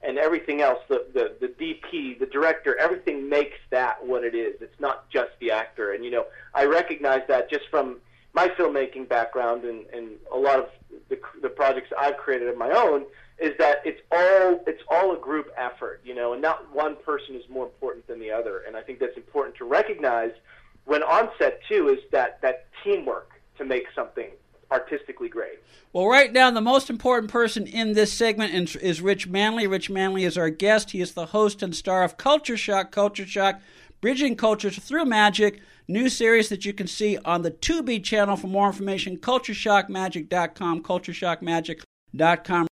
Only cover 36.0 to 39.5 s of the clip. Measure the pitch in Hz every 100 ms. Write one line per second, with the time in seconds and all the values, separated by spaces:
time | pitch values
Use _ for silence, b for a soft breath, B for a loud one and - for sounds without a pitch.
36 | 254 - 226 226 220 202 202 202 185 -
37 | 208 196 - 175 170 165 - 330 254 226
38 | - 214 202 196 190 190 202 196 196 190
39 | 190 180 - 254 247